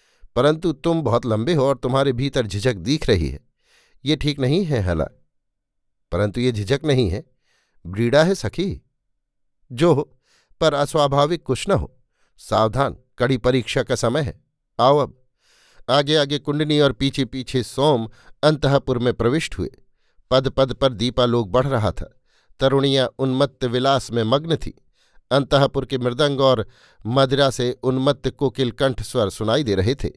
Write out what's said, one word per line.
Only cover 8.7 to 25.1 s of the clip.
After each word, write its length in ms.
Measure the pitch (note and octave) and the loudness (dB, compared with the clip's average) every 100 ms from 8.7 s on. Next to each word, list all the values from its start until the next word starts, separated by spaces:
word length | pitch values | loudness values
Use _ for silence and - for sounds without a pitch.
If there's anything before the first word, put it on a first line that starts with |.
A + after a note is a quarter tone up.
| D#2 _ _ _ _ _ _ _ _ _ | -8 _ _ _ _ _ _ _ _ _
"जो 220 | B2 E3+ | 0 2
हो, 240 | B2 - _ _ _ _ _ | 2 -2 _ _ _ _ _
पर 140 | D#3+ | 0
अस्वाभाविक 680 | C#3+ C#3+ D#3+ C#3+ C#3 D3 E3+ | 2 0 2 2 2 0 -2
कुछ 260 | - B2+ - | -4 -4 0
न 40 | |
हो। 240 | F#3+ C#2+ _ _ _ _ _ | -2 -2 _ _ _ _ _
सावधान, 600 | - G#2 A2 B2+ C#3 - _ - | -2 0 2 0 -2 -4 _ -4
कड़ी 200 | B2 C3 | 0 2
परीक्षा 440 | B2 B2+ - C#3+ | 2 0 0 -4
का 120 | A#2 | -2
समय 260 | B2 C#3 C#3+ | -2 0 -2
है। 240 | B2+ - _ _ _ - | -4 -10 _ _ _ 2
आओ 180 | B2 D3 | 4 4
अब।" 160 | C3 - _ _ _ _ _ _ - | 0 -6 _ _ _ _ _ _ 0
आगे 260 | C#3 C#3+ D#3 | 0 2 0
आगे 220 | C#3+ D3 | 0 -2
कुंडनी 420 | D3 D3 D3+ D3 | -4 -2 0 4
और 120 | C#3+ | 2
पीछे 320 | - C#3 C#3 | 2 -4 -2
पीछे 380 | B2 C3+ A#2+ C3 | -6 -6 -4 -4
सोम 460 | A2 - D3 C3 A2 - - - | -4 0 2 2 -2 -12 -20 0
अंतःपुर 560 | D3 D#3 C3+ C#3 - A#2+ | 0 2 2 2 2 0
में 160 | B2 | 0
प्रविष्ट 440 | - A#2 D3+ - - | 0 0 0 -4 -8
हुए। 120 | F2 - _ _ _ _ _ | -8 -10 _ _ _ _ _
पद 180 | C3 C3 | 0 2
पद 240 | - C3 | 0 -2
पर 200 | A2+ C3+ | 0 -2
दीपालोक 560 | G#2+ A#2+ B2 B2 A#2 G2+ | 0 -4 0 2 0 0
बढ़ 180 | A#2+ C3 | 0 0
रहा 260 | B2+ G#2+ | -2 -2
था। 280 | - - _ _ _ _ _ | -4 -10 _ _ _ _ _
तरुणियां 480 | C3+ C#3 C#3 C3+ B2+ - | 0 2 2 0 -2 -2
उन्मत्त 460 | C3+ C3 C#3 - | -2 0 -2 -2
विलास 480 | B2+ B2 C3+ C#3 - | -4 0 0 0 -2
में 100 | A#2 | -4
मग्न 340 | A2 C#3 E3 D#3 | 0 -2 -2 -6
थीं। 160 | - - _ _ _ | -6 -12 _ _ _